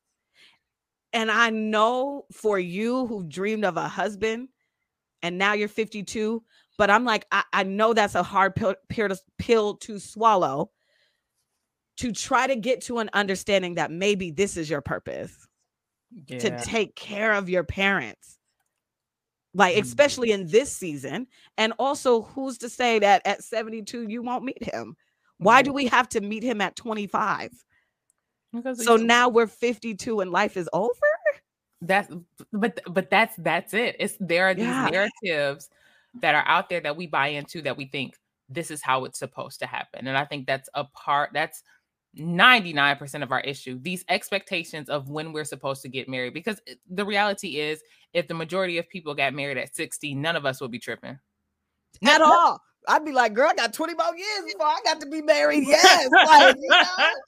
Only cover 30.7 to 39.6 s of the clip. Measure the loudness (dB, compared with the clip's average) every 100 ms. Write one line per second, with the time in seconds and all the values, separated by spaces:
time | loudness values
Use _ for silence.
30.7 | -2 -2 0 0 0 -4 -6 _ _ _
31.7 | _ 0 0 0 -8 -18 -20 -12 -4 -4
32.7 | -4 -6 -4 2 2 2 -2 -2 -2 -2
33.7 | -4 -2 -4 -6 -6 -2 2 2 0 -2
34.7 | -2 -2 0 -2 -4 -4 -2 -2 -6 -14
35.7 | _ _ _ _ -4 0 2 2 0 0
36.7 | -6 -6 -8 -4 -2 -2 -4 -10 -10 -8
37.7 | -8 -8 -8 -10 -12 _ _ -14 -12 -10
38.7 | -6 -2 -2 -4 -10 -12 -12 -14 -12